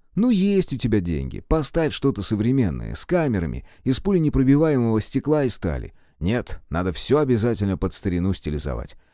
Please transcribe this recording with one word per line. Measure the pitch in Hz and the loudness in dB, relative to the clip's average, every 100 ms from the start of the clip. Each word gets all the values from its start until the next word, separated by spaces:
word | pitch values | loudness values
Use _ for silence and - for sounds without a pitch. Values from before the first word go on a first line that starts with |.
| _ 175 | _ 0
Ну, | 247 | 2
есть | 208 196 196 - | 4 4 2 0
у | 131 | -2
тебя | 120 104 | 0 0
деньги, | 85 78 67 - | 0 -2 -4 -8
поставь | - 160 143 170 151 | -2 -2 0 -2 -2
что-то | - 139 101 | 0 -2 -2
современное, | 95 104 110 135 104 64 55 58 | -2 0 2 2 0 -2 -6 -8
с | - | -2
камерами, | 175 151 104 80 62 - - | 0 0 0 -2 -6 -12 -8
из | 123 135 | -4 -2
пуленепробиваемого | 196 190 151 135 131 143 160 135 117 110 | 0 2 2 4 4 6 4 2 2 2
стекла | - 135 143 151 131 | 0 -2 0 2 0
и | |
стали. | - 95 67 53 - _ _ | -2 -4 -4 -6 -14 _ _
Нет, | 85 120 - - - | -2 -2 -4 -10 -6
надо | 82 92 | -2 -2
все | 85 - 139 | -4 2 2
обязательно | 139 117 113 101 101 95 | 4 2 2 0 0 0
под | 95 | -2
старину | - 101 87 92 | -4 -2 0 0
стилизовать. | 92 76 73 69 58 - - _ | -2 -4 -4 -4 -6 -8 -14 _